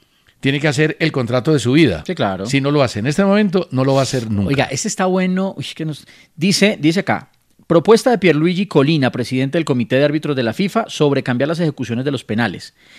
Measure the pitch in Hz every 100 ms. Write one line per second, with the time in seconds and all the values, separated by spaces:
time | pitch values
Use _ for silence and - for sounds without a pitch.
0 | _ _ _ _ 135 143 151 127 156 -
1 | 156 135 117 123 135 147 113 147 143 80
2 | - 175 104 92 98 139 139 147 123 107
3 | 123 151 196 208 208 185 - 131 135 135
4 | 131 131 113 101 98 139 - 135 214 -
5 | 185 185 185 185 190 - - - 160 139
6 | - - _ - 185 - 202 202 147 180
7 | - 101 - _ _ _ - 165 196 226
8 | 262 226 185 147 170 180 208 151 165 160
9 | 127 123 117 131 135 170 151 123 113 131
10 | 147 151 156 131 113 113 196 226 214 -
11 | 147 135 127 123 143 170 165 135 120 117
12 | 135 139 - 110 117 87 - _ _